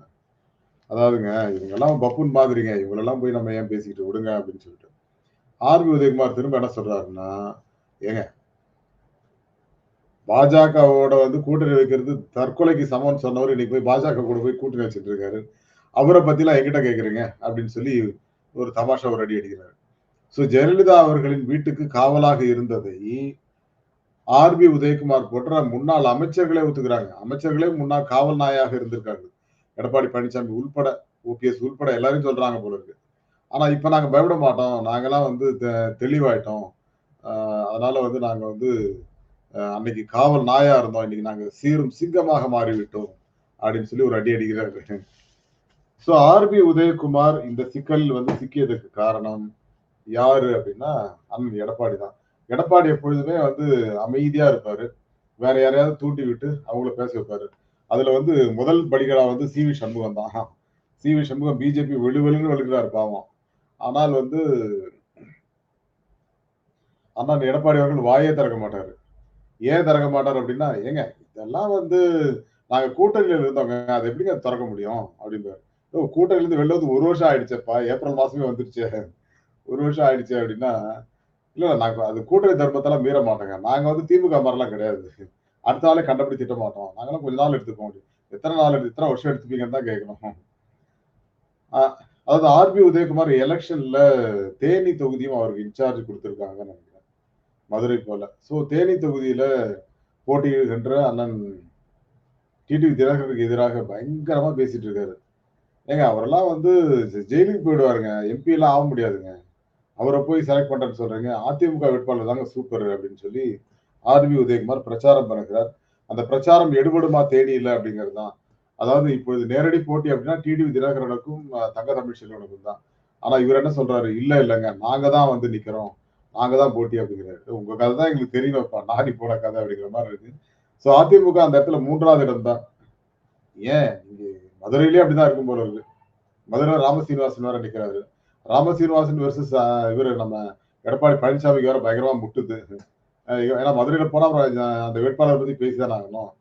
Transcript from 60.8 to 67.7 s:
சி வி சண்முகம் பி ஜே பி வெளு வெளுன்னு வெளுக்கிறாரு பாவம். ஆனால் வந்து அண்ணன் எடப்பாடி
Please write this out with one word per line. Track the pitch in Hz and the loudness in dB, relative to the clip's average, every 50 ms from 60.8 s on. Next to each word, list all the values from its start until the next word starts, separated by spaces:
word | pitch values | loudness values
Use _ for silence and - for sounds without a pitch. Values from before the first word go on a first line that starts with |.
| _ _ _ | _ _ _
சி | _ - 147 156 | _ -2 0 0
வி | 151 | 0
சண்முகம் | 147 143 139 143 147 151 131 | 0 -2 -4 -4 -2 -2 -2
பி | 117 139 147 | 0 -2 0
ஜே | 143 151 143 | 0 0 -2
பி | 135 143 | -2 -2
வெளு | 127 120 123 135 147 | -2 0 0 2 2
வெளுன்னு | 147 147 151 151 156 156 | 2 2 2 2 2 0
வெளுக்கிறாரு | 143 - 127 127 131 123 113 | -2 -2 -2 -2 -2 -2 -2
பாவம். | 101 - 110 107 107 104 95 - _ _ _ _ _ _ _ _ _ _ | -2 -2 -4 -4 -4 -6 -10 -12 _ _ _ _ _ _ _ _ _ _
ஆனால் | _ - 123 127 143 151 147 | _ -8 -4 -2 0 0 2
வந்து | 139 131 127 127 147 160 160 147 135 120 110 104 104 98 95 92 _ _ _ _ _ _ - - _ _ _ _ _ _ _ _ _ _ _ _ _ _ _ _ _ _ _ _ _ _ _ _ _ _ _ _ _ _ _ _ _ _ _ _ _ | 0 -2 -2 -2 -4 -2 0 0 0 0 -2 -4 -6 -8 -10 -12 _ _ _ _ _ _ -20 -20 _ _ _ _ _ _ _ _ _ _ _ _ _ _ _ _ _ _ _ _ _ _ _ _ _ _ _ _ _ _ _ _ _ _ _ _ _
அண்ணன் | 113 127 143 151 143 | -8 -2 -2 -2 0
எடப்பாடி | 131 131 135 147 147 156 | 0 0 -2 0 2 2